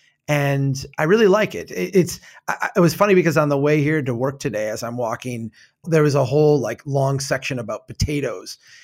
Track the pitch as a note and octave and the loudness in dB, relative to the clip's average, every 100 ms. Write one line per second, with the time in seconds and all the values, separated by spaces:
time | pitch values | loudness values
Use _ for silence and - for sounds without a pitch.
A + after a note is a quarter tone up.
0 | _ _ - D3 C#3 C#3 C#3 B2 - - | _ _ -4 0 0 0 0 -2 -8 -4
1 | D#3 A3 G#3+ G3+ G#3+ - E2+ - F3+ G3 | 2 4 4 4 0 -4 -10 -8 0 2
2 | D#3+ - - - - - - - E3+ - | 2 -2 -16 -16 -10 -6 -4 2 2 4
3 | G3+ F#3 E3 D3+ D3+ C#3 D3 D3+ C#3+ D#3 | 4 4 4 2 2 2 2 2 2 0
4 | C3 A#2 C3+ C#3 C#3+ G#2 G#2+ A2 A#2 A#2+ | -2 -4 -4 -4 -8 -6 -6 -6 -8 -6
5 | A#2 A#2+ B2+ A#2+ A2+ - _ _ - D#3+ | -4 -6 -8 -10 -10 -14 _ _ 0 2
6 | D3+ C#3 B2 C#3+ D3+ D3 A2 B2+ C#3+ C#3 | 4 2 2 2 4 4 0 -8 -4 -2
7 | C3+ C#3 - C3+ - C3 G#2+ G#2+ - B2 | 0 -2 -2 -4 -4 -8 -6 -8 -8 -4
8 | - D3 B2+ F#2 A2+ - _ - | -2 -2 -4 -6 -12 -18 _ -20